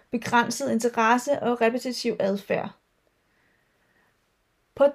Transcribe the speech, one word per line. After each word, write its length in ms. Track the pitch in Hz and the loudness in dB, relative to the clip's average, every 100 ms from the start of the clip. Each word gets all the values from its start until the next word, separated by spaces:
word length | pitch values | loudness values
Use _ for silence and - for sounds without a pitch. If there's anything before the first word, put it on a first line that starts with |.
| _ | _
begrænset 600 | 240 - 240 240 233 269 | -6 0 0 0 -2 -2
interesse 720 | 226 233 240 226 247 262 285 | 0 0 2 2 2 2 -2
og 180 | 233 240 | 0 2
repetitiv 540 | 226 247 262 240 240 - | 2 0 -6 -4 -4 -2
adfærd. 500 | 196 196 - 165 - - _ _ _ _ _ _ _ _ _ _ _ _ _ _ _ _ _ _ _ - | -2 -2 -4 -4 -4 -14 _ _ _ _ _ _ _ _ _ _ _ _ _ _ _ _ _ _ _ 2
På 100 | 277 | 2